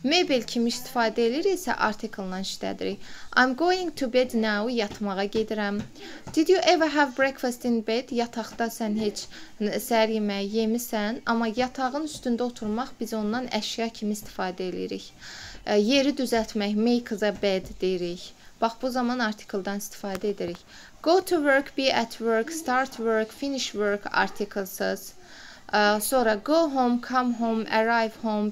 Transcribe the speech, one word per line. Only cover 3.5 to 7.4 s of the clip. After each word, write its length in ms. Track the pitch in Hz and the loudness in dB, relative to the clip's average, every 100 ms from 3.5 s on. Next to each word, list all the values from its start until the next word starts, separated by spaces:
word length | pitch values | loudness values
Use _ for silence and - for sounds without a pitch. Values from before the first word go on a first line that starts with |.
| 254 | 4
going 380 | 339 370 359 - | 2 2 -2 -4
to 140 | 262 | 0
bed 240 | 247 254 240 | 2 2 2
now, 320 | 220 208 220 | 0 0 0
yatmağa 580 | 240 208 - 208 190 202 220 | -2 -2 -4 -4 -2 -2 -2
gedirəm. 440 | 220 214 208 202 220 - 403 - - - | -2 -2 -2 -4 -6 -12 -14 -14 -6 0
Did 140 | 320 | 4
you 100 | 370 320 | 6 6
ever 160 | 339 311 | 6 4
have 240 | 285 285 247 | 4 2 4
breakfast 480 | 269 269 | 0 2